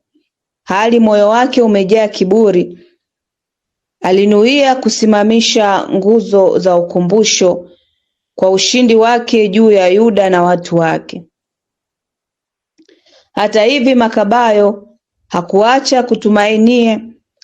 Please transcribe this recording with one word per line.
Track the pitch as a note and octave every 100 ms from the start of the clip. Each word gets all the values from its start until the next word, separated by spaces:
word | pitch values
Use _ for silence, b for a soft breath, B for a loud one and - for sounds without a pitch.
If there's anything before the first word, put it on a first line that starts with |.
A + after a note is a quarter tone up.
| _ _ _ _ _ _
hali | - F#3+ A3+ A#3+
moyo | A3 G#3 G#3
wake | A3+ B3+ B3
umejaa | A3+ G3+ F#3 A3 G#3
kiburi, | - F#3 A3 G#3+ F3+ - B B B _ _ _ _ _ _ _ _ _ _
alinuia | F#3 F#3+ G3+ G#3 A#3 C#4+ C4+ C4
kusimamisha | A3+ - A3 G#3 G#3+ A#3 A3+ A#3 G3+ - -
nguzo | G3 G3 A3+ F#3+ G3 F#3 F3+
za | F3+ F3
ukumbusho | F3 F3+ F3+ G#3+ G#3+ - F3+ - B B B B _ _ _ -
kwa | F#3
ushindi | F#3+ - B3 A#3+ A3
wake | A#3 A#3+ A#3 A3+ G#3
juu | G3+ A3
ya | G3+ F3+
Yuda | G3+ A#3 G3+ F#3+
na | F3+
watu | F3 F3 - E3+
wake. | D#3+ D#3+ - F3+ - _ _ _ _ _ _ _ _ _ _ _ _ _ _ _ b b b b b
Hata | G3 G#3 G#3+
hivi | A3 C#4+ B3 B3
Makabayo | A3+ A3 G3+ A#3+ A#3 G#3 G3+ G3+ - _ _ _ _
hakuacha | F3 F3 F#3+ A3+ C4+ C4+ B3+
kutumainie | A#3+ A3 G#3+ G#3 G#3+ A3 A3+ B3 A3+ G#3+ A3+ - _ _